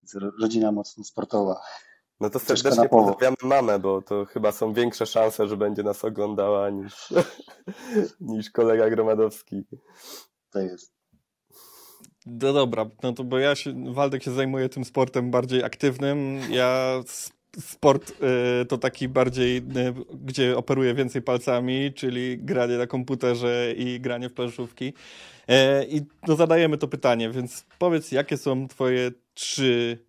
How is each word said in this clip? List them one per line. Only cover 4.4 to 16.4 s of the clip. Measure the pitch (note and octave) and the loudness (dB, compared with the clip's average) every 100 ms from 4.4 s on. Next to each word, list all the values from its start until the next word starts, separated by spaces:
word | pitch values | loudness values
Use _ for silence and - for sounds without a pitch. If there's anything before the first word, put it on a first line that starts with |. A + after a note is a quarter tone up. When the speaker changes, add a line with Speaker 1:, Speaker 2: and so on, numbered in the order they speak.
| G#2+ | -2
Speaker 2:
są | G2+ A2 | 0 -2
większe | G#2+ A#2+ - A2 | 0 0 0 -2
szanse, | A2+ A2 - G#2 | 2 2 2 -2
że | G#2 | 0
będzie | G#2 G#2 | -2 0
nas | G#2 G2+ | -4 -4
oglądała | A2+ G#2+ G#2 G#2 G2+ G#2 G2+ | -6 -4 -4 0 0 2 0
niż, | G2 G2 - - - - - - - | -4 -10 -16 -2 0 0 -6 -20 -20
<laughs> | - G3+ B3 A3+ F3+ _ | -18 -16 -4 -2 -2 _
niż | D3+ A2 G#2+ | -8 -8 -6
kolega | - A2+ A2+ A2 | 0 2 4 2
Gromadowski. | A2+ A2 A2 A2 - - G2 F#2+ - _ - - - - _ _ | 2 2 2 0 -2 -12 -12 -12 -18 _ -20 -20 -20 -20 _ _
Speaker 1:
To | G3+ | -8
jest. | F#2+ - - _ _ _ _ _ _ - - - - - - _ - | -8 -10 -20 _ _ _ _ _ _ -20 -20 -20 -20 -20 -20 _ -16
Speaker 3:
No | A#2+ C3+ | -2 2
dobra, | C#3+ B2+ A2+ A2 _ | 2 2 0 -4 _
no | B2+ | -6
to | A#2+ | -4
bo | B2+ C3 | -2 0
ja | C#3 | 2
się, | C#3 D3 B2+ B2+ | 0 -4 -8 -8
Waldek | B2+ C#3 C3+ | -2 -2 -2
się | C#3 | -4
zajmuje | B2+ C3+ C3+ B2+ | -2 -2 -2 -4
tym | C#3 | -4
sportem | B2 - B2+ C3 B2 | -6 0 0 0 0
bardziej | B2 B2+ B2+ | 0 2 0
aktywnym. | B2 - C#3+ B2+ C#3 C#3+ C3+ C3+ | -2 0 -2 0 -2 -2 -4 -6